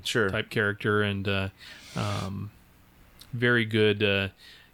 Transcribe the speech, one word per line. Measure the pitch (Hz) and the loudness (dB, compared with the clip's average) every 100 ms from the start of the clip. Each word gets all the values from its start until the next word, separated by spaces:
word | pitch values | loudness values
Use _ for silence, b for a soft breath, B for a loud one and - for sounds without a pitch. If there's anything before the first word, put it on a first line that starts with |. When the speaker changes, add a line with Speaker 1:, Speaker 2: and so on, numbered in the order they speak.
Speaker 1:
Sure. | - 123 98 | -4 0 0
Speaker 2:
type | 107 - | -2 -4
character, | 120 101 101 110 104 | -2 0 0 0 2
and, | 104 98 101 | 2 -2 -2
uh, | 98 95 B B B B - | -2 -2 B B B B -6
um, | 104 101 95 98 104 - - - - - - - - | -4 -4 -6 -8 -10 -14 -20 -20 -20 -20 -20 -20 -12
very | 117 123 120 | 0 2 4
good. | 110 110 107 104 | 2 4 4 4
Uh, | 104 98 98 B B B B | 2 2 0 B B B B